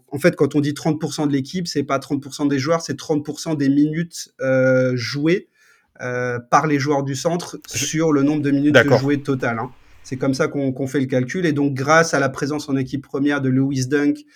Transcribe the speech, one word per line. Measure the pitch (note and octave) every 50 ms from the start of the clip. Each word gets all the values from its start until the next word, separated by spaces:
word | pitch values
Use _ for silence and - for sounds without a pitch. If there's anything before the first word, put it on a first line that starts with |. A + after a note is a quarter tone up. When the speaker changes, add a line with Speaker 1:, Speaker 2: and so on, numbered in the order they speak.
| - _
Speaker 1:
en | - C3+
fait, | - F3 E3
quand | - D3+ C3 -
on | D3+
dit | C#3+ D3
trente | C#3+ - - E3+ D#3 D3+
pour | E3+ C#3+
cent | - - D3+
de | C3+
l'équipe, | C#3+ C3+ C3+ - - F#3+ F3
c'est | - - D3
pas | C#3 C#3+ C#3 C3+
trente | - - D3+ C3
pour | C3 C3+ -
cent | - D3
des | C#3+ C#3+ C3+
joueurs, | B2+ D#3 E3+ D#3+
c'est | - - C3
trente | C3 - - D#3 C#3 D3
pour | D#3 D3 -
cent | - E3 D#3
des | C#3 C#3 C3+
minutes, | C#3 D3 D3 D#3 D#3 E3 E3+ E3+ - - - - _ -
euh, | C3 C3 C3 C3 C3 C3 C3 B2+ C3 B2+ B2+
jouées, | B2 A2+ A2 B2+ C#3+ D3 D#3+ F3 - - _ _ _ _ _ _ _ _ _ _ -
euh, | - B2 B2 B2 B2 B2 A#2+ A#2+
par | A#2+ - D#3+ D3 D#3
les | D#3 D3 C#3
joueurs | C3 D3+ D3 C3+
du | C#3 C3+ C#3
centre | C3 - E3+ E3+ F3 - - - - - -
Speaker 2:
Je | - - -
Speaker 1:
sur | - - D#3 E3 D#3+
le | D3 C#3
nombre | C#3 D3 D#3 D3+
de | C#3 C#3+
minutes | C#3 C#3 C#3+ D3
Speaker 2:
D'accord. | D3 B2+ B2+ C#3+ B2+ A#2
Speaker 1:
jouées | C3+ C#3+ D3 C3+
total, | - C#3 C3+ C3 C3 B2 A#2 A2+
hein. | A2+ C3 - - - - - -
C'est | - - C3+
comme | C3 D3 C#3
ça | C3 C3 D#3 D3+
qu'on, | - D3 C#3 C3+
qu'on | C3 C3+ C#3+
fait | C3+ - D3
le | C3
calcul. | B2+ C3 B2+ B2 B2+ - F#3 F3
Et | D#3+
donc, | C#3 C#3+ C#3+ C#3+ C3+
grâce | C3 C3 C#3+ D#3 E3 E3 E3 -
à | C#3+
la | C#3 C3+
présence | C3+ - D3+ C3+ D3+ D3 - -
en | C3+
équipe | C3+ C3 C3 C#3+ C3 -
première | - - C#3 C#3 C#3+ C#3+ C#3
de | C3 C3
Lewis | B2+ C3 C3+ C#3 C#3+ C3 B2+
Dunk, | B2 D3 C#3+ C#3+ D3 C#3+ - - _ _